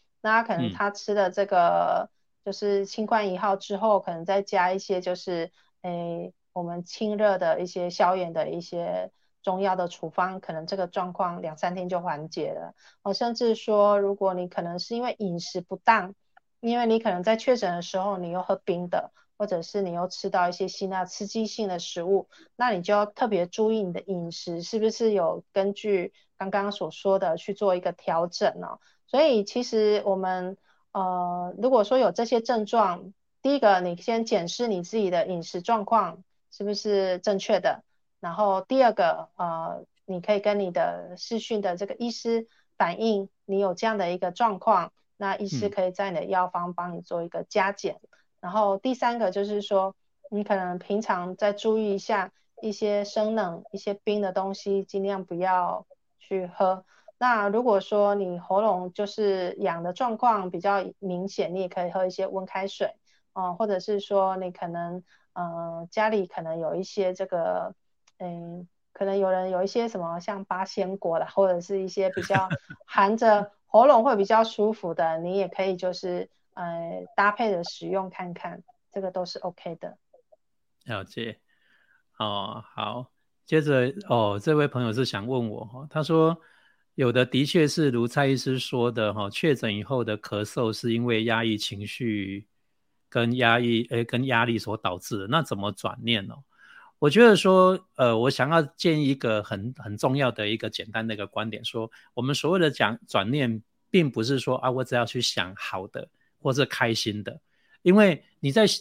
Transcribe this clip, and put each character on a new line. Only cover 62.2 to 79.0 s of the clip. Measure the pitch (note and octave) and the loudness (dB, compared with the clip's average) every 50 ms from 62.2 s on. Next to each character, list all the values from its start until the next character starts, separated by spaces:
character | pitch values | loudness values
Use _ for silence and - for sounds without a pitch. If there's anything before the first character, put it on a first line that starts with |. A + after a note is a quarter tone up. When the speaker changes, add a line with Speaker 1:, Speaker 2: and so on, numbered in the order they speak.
| F#3+ F#3+ | -6 -4
Speaker 1:
温 | G3 F#3+ F#3 | -4 -6 -8
开 | F#3+ - F#3+ F#3+ G3 | -6 -8 -6 -6 -6
水， | - - G3 E3 - _ _ _ _ _ _ _ _ | -4 -4 -4 -4 -4 _ _ _ _ _ _ _ _
呃， | G3 F#3 F3+ F3 | -6 -4 -4 -2
或 | F3 A3+ | -2 -2
者 | G#3+ G3+ F#3 | 0 0 -2
是 | F3 - G#3+ G3+ | -2 -2 -2 -2
说 | G3+ - G#3 G3 F#3+ F#3+ F#3+ F#3+ | -2 0 2 2 2 2 0 -2
你 | F#3 F3 | -6 -8
可 | F3 - - F3 | -8 -8 -8 -8
能， | E3+ E3+ E3+ E3+ F3 F#3 F3+ _ _ _ _ _ _ | -6 -6 -8 -8 -8 -10 -12 _ _ _ _ _ _
呃， | - F3 E3+ E3+ E3+ E3+ E3+ E3 E3 E3+ E3+ | -8 -8 -6 -6 -8 -8 -8 -10 -10 -12 -8
家 | - - G#3+ A3 | -2 0 0 2
里 | A3 G#3 F#3+ F3+ | 2 0 -2 -2
可 | - - E3+ | -6 -10 -6
能 | D#3+ D#3+ E3 | -6 -6 -4
有 | E3 D#3 D3 | -4 -4 -4
一 | E3+ F#3+ | -4 -6
些 | - - - G3 F#3 F#3 | -6 -4 -2 0 0 0
这 | F#3 G3 | -2 -6
个， | F#3+ - F3 E3 F#3 F3+ F3+ E3+ F#3 F#3+ _ _ _ _ _ _ _ _ _ | -4 -2 -2 0 0 0 -2 -4 -6 -10 _ _ _ _ _ _ _ _ _
嗯， | F#3+ F3 E3+ E3+ E3+ E3+ E3+ F3 F3+ F3+ _ _ _ _ _ | -10 -10 -10 -10 -10 -12 -12 -12 -14 -16 _ _ _ _ _
可 | - G3+ | -4 -2
能 | G3 G3 G3 | 0 2 2
有 | G3 F#3+ | 2 2
人 | F#3 F#3 F#3 F#3 | 2 0 0 0
有 | F#3 F3+ F#3 | 0 0 -2
一 | G3 | 0
些 | - B3 A#3 A#3 | 0 -2 -2 -2
什 | A3+ G3 | -4 -4
么 | F3 E3 E3+ F3 | -6 -4 -6 -6
像 | F3 - G#3 G3 G3 | -6 -6 -8 -8 -6
八 | _ F#3 F3+ F#3+ | _ -4 -4 -4
仙 | F#3 - - F#3+ F#3 F#3+ G3 | -6 -2 -4 -2 -2 -4 -4
果 | - F3+ E3 D#3+ | -2 -2 0 0
啦， | D#3+ D#3 - | -2 -2 2
或 | - G3 F#3+ | 4 4 4
者 | F3+ F3 | 4 0
是 | F3 - G3+ G3 | -2 -4 -4 -4
一 | F#3+ F#3 | -4 -4
些 | F3+ - F#3+ F#3+ | -2 0 0 0
比 | F#3 F#3+ | 0 -2
较 | F3 - G3 F#3+ F#3+ F#3 F3 - - | -2 2 2 2 2 2 -4 -8 -8
Speaker 2:
<laughs> | _ - _ _ | _ -20 _ _
Speaker 1:
含 | _ - - G3 G3 A3 A3+ | _ 2 4 4 4 4 4
着 | A#3+ A3+ G#3+ G#3 G3+ G#3 _ _ _ | 6 6 6 6 4 -2 _ _ _
喉 | _ - G#3 A#3+ C#4+ | _ 6 8 10 10
咙 | C#4+ A#3 A3+ | 8 8 6
会 | C#4 B3 | 4 4
比 | G#3 G3 | 2 4
较 | G3 A3+ A3 A3+ | 4 6 4 4
舒 | A3+ - - G#3 G#3+ | 2 2 0 0 0
服 | A3 - - F3 E3 | 0 -2 -4 -6 -2
的， | E3 E3+ E3 D#3+ D#3+ | 0 0 0 0 -2
你 | E3+ F3 F#3 G3 | -4 -2 0 0
也 | F#3+ F3+ | -2 -2
可 | - - F#3+ | -2 -2 -2
以 | F#3+ F#3+ | -2 -2
就 | F3+ F#3 F#3 | -2 -2 -4
是， | F3+ - - F3+ F3 F3 F#3 - _ _ _ _ _ | -4 -4 -4 -4 -4 -4 -6 -8 _ _ _ _ _
呃， | - F3+ E3+ E3+ E3+ E3+ E3 F3+ F#3 F3+ F3+ - | -10 -8 -6 -6 -6 -8 -8 -8 -10 -12 -6 0
搭 | - G3+ G3+ | 2 2 2
配 | G3+ - A#3+ A3 | 4 2 0 0
着 | G3 F3 F3 | 0 0 -2
使 | - - - E3+ E3 | -6 -10 -10 -8 -4
用 | F#3 G3 F#3+ F#3 | -2 -2 -4 -4
看 | - - F#3 F3+ | -8 -10 -10 -10
看， | F3 - - F3 E3+ F3+ F3+ _ _ _ _ _ | -10 -10 -12 -12 -12 -14 -18 _ _ _ _ _
这 | _ G3+ | _ -8